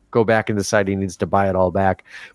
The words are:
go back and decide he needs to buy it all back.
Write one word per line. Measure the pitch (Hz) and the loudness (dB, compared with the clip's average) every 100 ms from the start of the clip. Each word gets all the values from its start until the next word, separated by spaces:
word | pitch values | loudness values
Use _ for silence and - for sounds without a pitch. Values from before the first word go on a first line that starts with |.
| _ | _
go | 120 | 0
back | 107 110 110 | 2 2 0
and | 104 | -4
decide | 95 107 98 | 0 0 0
he | |
needs | 98 95 - | -2 -4 -4
to | 90 | -2
buy | 98 98 | 0 0
it | 92 | 2
all | 92 | 0
back. | 98 95 92 - - - | 2 0 0 -6 -20 -20